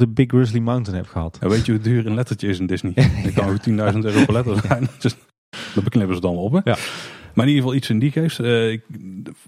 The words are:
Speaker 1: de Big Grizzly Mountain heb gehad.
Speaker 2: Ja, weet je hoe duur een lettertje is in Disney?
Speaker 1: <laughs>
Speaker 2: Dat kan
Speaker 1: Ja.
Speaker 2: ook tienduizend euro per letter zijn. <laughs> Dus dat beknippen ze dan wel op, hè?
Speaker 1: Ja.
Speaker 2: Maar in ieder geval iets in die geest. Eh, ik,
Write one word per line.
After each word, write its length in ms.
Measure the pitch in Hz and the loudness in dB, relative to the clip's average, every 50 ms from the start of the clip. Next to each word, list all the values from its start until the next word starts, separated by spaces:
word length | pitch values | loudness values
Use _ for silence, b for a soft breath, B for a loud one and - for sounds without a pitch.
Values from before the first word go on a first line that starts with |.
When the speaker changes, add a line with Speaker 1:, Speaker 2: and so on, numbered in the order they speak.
| 120 | 4
Speaker 1:
de 20 | 113 | 4
Big 160 | 110 120 135 | 4 2 2
Grizzly 320 | 117 123 127 127 113 107 120 | 4 4 2 2 4 2 0
Mountain 400 | 113 117 120 127 113 101 92 90 | 0 0 0 -2 -2 -4 -4 -6
heb 100 | - - | -6 -6
gehad. 280 | - 90 82 82 - - | -4 -4 -4 -4 -6 -4
Speaker 2:
Ja, 60 | - 117 | 0 0
weet 160 | 107 113 110 | 2 2 2
je 60 | - | 2
hoe 100 | 113 107 | 0 0
duur 240 | 107 113 123 120 110 | 2 2 0 2 0
een 80 | 113 107 | 0 -2
lettertje 320 | 117 127 - 110 - - | -2 -2 -4 -4 -4 -2
is 120 | 101 95 90 | -2 -2 -2
in 60 | 95 | -2
Disney? 280 | 92 92 90 - 98 87 | -2 -2 -2 -2 -2 2
Speaker 1:
<laughs> 300 | - 147 - - 110 95 | 4 4 4 4 0 -2
Speaker 2:
Dat 100 | 95 - | -2 0
kan 120 | - 101 | 0 0
Speaker 1:
Ja. 60 | 98 | 0
Speaker 2:
ook 60 | 98 | 0
tienduizend 480 | 104 - 117 110 104 107 104 98 107 110 | -2 0 0 0 2 2 0 0 0 0
euro 200 | 110 104 - 269 | 2 4 4 4
per 80 | - 107 | 4 4
letter 260 | 117 123 120 101 104 104 | 0 0 0 -2 -2 0
zijn. 200 | - - 117 131 - - | 0 0 0 -2 -6 -6
<laughs> 60 | - | -2
Dus 160 | - 120 - - _ _ _ _ _ _ B B B B B | -4 -4 -4 -4 _ _ _ _ _ _ B B B B B
dat 80 | 107 101 | -2 -2
beknippen 320 | 117 - 120 101 92 92 | 0 2 0 0 0 -2
ze 60 | 87 | -2
dan 120 | 87 92 87 | -2 -2 -2
wel 100 | 87 90 | -2 -2
op, 80 | 107 139 | 0 0
hè? 60 | 185 196 | 0 2
Speaker 1:
Ja. 140 | - 113 B B B B B B B B B B B B | 2 0 B B B B B B B B B B B B
Speaker 2:
Maar 120 | - 120 | 2 2
in 60 | 139 | 4
ieder 120 | 147 143 127 | 4 2 2
geval 100 | 127 135 | 0 0
iets 120 | 135 - - | -2 0 0
in 100 | 113 107 | 0 2
die 120 | 123 147 | 2 0
geest. 280 | 139 160 160 165 - - | 0 0 -2 -2 -2 -2
Eh, 320 | 117 120 120 117 113 113 | -2 0 2 2 2 0
ik, 120 | 110 113 - - - - 92 95 92 95 - - - _ - | -2 -4 -8 -14 -18 -16 -14 -14 -14 -14 -14 -14 -16 _ -14